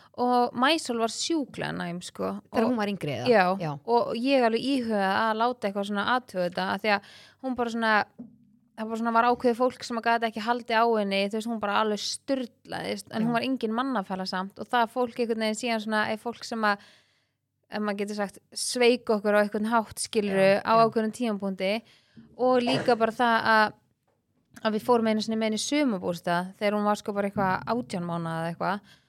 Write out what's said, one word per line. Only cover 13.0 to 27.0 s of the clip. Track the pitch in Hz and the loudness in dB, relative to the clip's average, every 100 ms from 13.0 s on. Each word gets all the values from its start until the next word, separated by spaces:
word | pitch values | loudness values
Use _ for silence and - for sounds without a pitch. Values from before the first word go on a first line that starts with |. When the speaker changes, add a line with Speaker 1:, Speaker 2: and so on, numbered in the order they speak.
| - | -8
Speaker 1:
en | 226 | -2
Speaker 2:
Já. | 226 | 0
Speaker 1:
hún | |
var | 233 | 0
engin | 240 262 220 | 0 -2 -2
mannafæla | 226 269 233 190 185 190 | -2 -2 -2 -4 -6 -4
samt | 185 196 - | -6 -8 -10
og | 214 | -2
það | 247 226 | 0 0
fólk | 254 247 240 | 0 -4 -2
einhvern | 233 226 | -4 -2
veginn | 220 220 | -2 -2
síðan | 247 226 | -4 -4
svona | 214 214 220 | -2 -2 -2
er | 220 | -4
fólk | 240 220 - | -8 -12 -10
sem | 226 | -4
að, | 214 202 - _ _ _ _ _ _ _ _ | -2 -2 -6 _ _ _ _ _ _ _ _
ef | 214 | -6
maður | 208 202 | -4 -4
getur | 202 208 | -6 -6
sagt, | 196 - _ | -6 -8 _
sveik | - - 247 240 247 - | -10 -6 2 4 4 2
okkur | 214 208 208 | 0 4 4
á | |
einhvern | 208 214 220 | 2 0 0
hátt, | 233 214 - | 0 0 -8
skilurðu, | - 226 202 190 190 202 | -4 -2 0 4 6 4
Speaker 2:
Já, | |
Speaker 1:
á | - 226 | 4 6
Speaker 2:
já. | 226 | 6
Speaker 1:
ákveðnum | 220 220 | 4 -2
tímapunkti | 208 240 202 196 190 190 220 - _ _ - - - | -2 -4 -2 -4 -2 -2 -2 -6 _ _ -20 -20 -2
og | 254 254 | 2 4
líka | 240 262 - 226 | 4 0 2 2
bara | 220 | 2
það | 220 240 226 | 2 2 2
að, | - 220 214 - _ _ _ _ _ _ _ - | 4 4 4 -2 _ _ _ _ _ _ _ -4
að | 226 214 | -2 -2
við | |
fórum | - 240 220 | 2 4 4
einu | 214 | 0
sinni | 208 220 | 0 -2
með | 220 | -2
henni | 214 | -2
í | - | -2
sumarbústað | 285 285 185 185 170 180 175 185 - | 2 2 0 -4 -6 -2 -2 -2 -2
þegar | 208 | -2
hún | 208 208 | 0 0
var | |
sko | 208 | 0